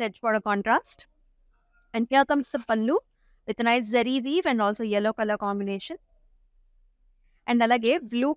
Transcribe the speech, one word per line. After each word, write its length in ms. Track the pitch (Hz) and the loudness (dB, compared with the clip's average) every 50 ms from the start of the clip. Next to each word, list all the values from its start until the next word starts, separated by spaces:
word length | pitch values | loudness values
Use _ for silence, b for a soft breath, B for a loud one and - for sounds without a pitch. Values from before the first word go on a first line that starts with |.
| 240 | -4
edge 120 | 214 - - - | -6 -6 -4 -2
border 180 | 233 214 214 - 214 | 0 0 0 0 -2
contrast. 500 | 202 202 196 220 233 311 - - - - - - _ _ _ _ _ _ _ _ _ _ _ _ _ _ _ _ - | -2 -2 0 0 0 0 0 -4 -12 -20 -20 -20 _ _ _ _ _ _ _ _ _ _ _ _ _ _ _ _ -4
And 100 | 226 233 - | -4 -2 2
here 140 | 262 269 277 - | 4 4 4 4
comes 180 | 294 285 254 - - | 2 -2 -2 -2 -6
the 60 | 277 233 - | -6 -2 -2
pallu 240 | 226 220 214 233 302 440 - _ _ _ _ _ _ _ _ | -2 0 0 0 0 -2 -2 _ _ _ _ _ _ _ _
with 120 | - 214 - 240 | -8 -6 -2 0
a 20 | 233 | 2
nice 160 | 233 247 233 208 226 | 2 2 0 0 0
zari 220 | 247 233 240 262 269 233 | 0 2 2 0 -2 -2
weave 220 | 269 294 359 359 320 | 0 -2 0 0 0
and 80 | 247 226 208 | 0 2 2
also 180 | 202 208 - 226 214 202 | 0 0 -2 -2 -2 0
yellow 200 | 202 208 220 220 - | 0 0 0 0 -2
color 180 | 214 208 208 208 214 | -2 -2 -2 -2 -2
combination. 520 | 202 202 202 202 196 196 196 - - 330 - _ _ _ _ _ _ _ _ _ _ _ _ _ _ _ _ _ _ _ _ _ _ _ _ _ _ _ _ _ - | -4 -4 -4 -4 -6 -6 -8 -8 -12 -12 -14 _ _ _ _ _ _ _ _ _ _ _ _ _ _ _ _ _ _ _ _ _ _ _ _ _ _ _ _ _ -2
And 100 | 240 240 233 | 2 2 4
అలాగే 260 | 226 240 247 226 226 285 349 285 214 233 | 4 2 2 4 2 2 2 0 -4 -2
బ్లూ 160 | 240 262 285 311 | 0 0 0 0